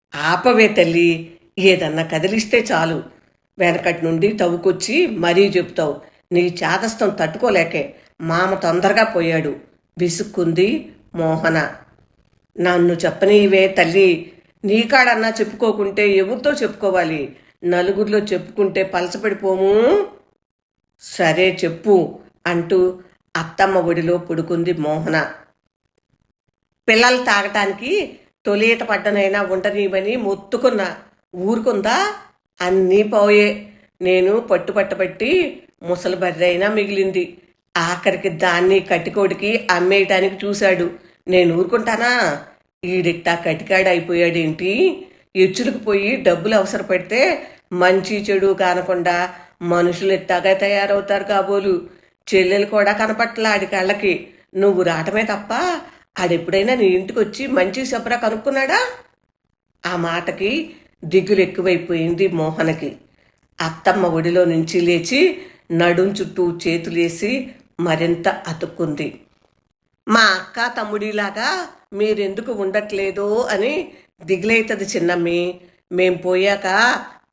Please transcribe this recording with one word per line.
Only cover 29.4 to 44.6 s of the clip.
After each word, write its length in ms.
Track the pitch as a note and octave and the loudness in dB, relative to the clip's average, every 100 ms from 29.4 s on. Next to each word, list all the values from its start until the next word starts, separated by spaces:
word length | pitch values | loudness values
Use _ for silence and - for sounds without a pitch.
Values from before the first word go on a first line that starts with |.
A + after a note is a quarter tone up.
ఉండనీయమని 760 | G3 F#3+ G3+ G3+ G3 F#3+ G3 B3+ | -2 -2 -2 -2 -2 -2 -2 -4
మొత్తుకున్నా, 800 | G#3 G3 - B3 B3+ A3 F3+ D#3+ - _ _ F3+ | -4 -6 -6 0 2 2 -4 -8 -18 _ _ -6
ఊరుకుందా? 760 | F#3+ A#3 A3+ G#3 G3+ C4+ G4+ G#4 - _ _ _ | -2 0 0 0 0 0 -2 -6 -16 _ _ _
అన్నీ 420 | F3+ F#3+ F#3 G3 | 0 2 4 4
పోయే. 640 | G#3 G#3+ G#3 G#3 G#3 G#3 - - _ _ | 4 2 4 4 4 -2 -12 -20 _ _
నేను 380 | F#3 F#3 F#3 A3 | 0 2 4 0
పట్టుపట్టబట్టి 1200 | A3+ F3+ F3+ G3+ G3 F#3+ F#3 - A#3 F#4 D#4 - - _ | 0 -2 0 -2 -2 -2 -4 -4 0 0 0 -6 -20 _
ముసలి 320 | E3+ F3 F3+ F3+ | -6 -4 -4 -2
బర్రె 320 | F3+ D#3+ F3+ | -4 0 0
అయినా 200 | F3 G3+ | 2 0
మిగిలింది. 720 | G#3+ G3+ G3 F#3+ F#3 F3 - _ _ _ - | 0 -2 0 0 -2 -6 -10 _ _ _ -4
ఆఖరికి 520 | E3 F3+ G#3 F3+ F#3+ | -2 0 -2 -2 -4
దాన్ని 500 | D#3+ F#3 E3+ F#3 F#3+ | 0 0 2 4 2
కటికోడికి 880 | F3+ E3+ E3 F3+ G3 F#3 G3+ G#3+ - | 2 -2 -2 0 0 0 -2 -2 -2
అమ్మేయటానికి 760 | F3 F3+ G3 F#3+ F#3+ F#3+ F#3+ G3+ | 0 2 2 2 2 0 -2 -6
చూశాడు. 460 | G3+ G3 F3+ F3 - - _ - | 0 0 2 -2 -6 -20 _ 0
నేను 280 | F#3 F3 E3 | 4 4 2
ఊరుకుంటానా? 880 | F3+ A#3 A3+ A3 A#3+ B3 F#3 D3 - - _ _ F3 | 0 0 0 0 0 2 0 -2 -10 -20 _ _ -4
ఈడిట్టా 500 | F#3 F3 E3+ F3 E3+ | -2 0 -2 -2 -2
కటికాడు 520 | E3+ D#3+ - F#3+ F#3+ | -2 -4 0 2 2
అయిపోయాడేంటి? 1160 | F3 E3+ E3+ E3+ E3+ D#3+ D#3 | 0 0 0 2 2 -2 -2